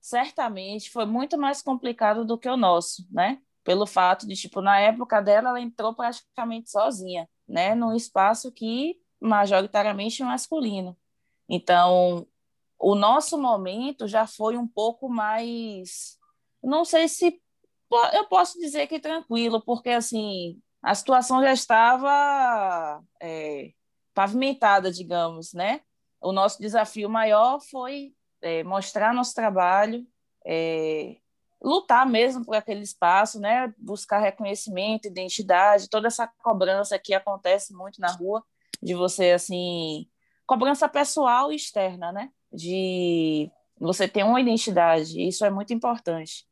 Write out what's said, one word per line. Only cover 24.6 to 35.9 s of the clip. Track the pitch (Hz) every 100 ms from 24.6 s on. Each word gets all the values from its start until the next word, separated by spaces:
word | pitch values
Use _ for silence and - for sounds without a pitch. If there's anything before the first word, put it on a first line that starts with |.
| 220 202 190
digamos, | 175 175 175 165 165 165
né? | - 190 285 _ _ _ _
O | 180
nosso | 190 196 202
desafio | 208 220 214 220 208
maior | 220 220 208 240 285
foi, | - 262 247 285 277 _ _ _
é, | 165 165
mostrar | 165 196 196 214 214
nosso | 247 240
trabalho, | - 220 190 180 190 214 233 247 _ _ _ -
é, | 165 165 160 160 156 135 - _ _ _ _
lutar | - 349 - 240 262
mesmo | 226 247 254 233
por | 214
aquele | 214 208
espaço, | 202 - 175 185 214 220
né? | 202 240 254 214
Buscar | 214 202 - 202
reconhecimento, | 208 196 208 202 - 185 202 220 208
identidade, | 180 185 - 190 180 202 208
toda | 196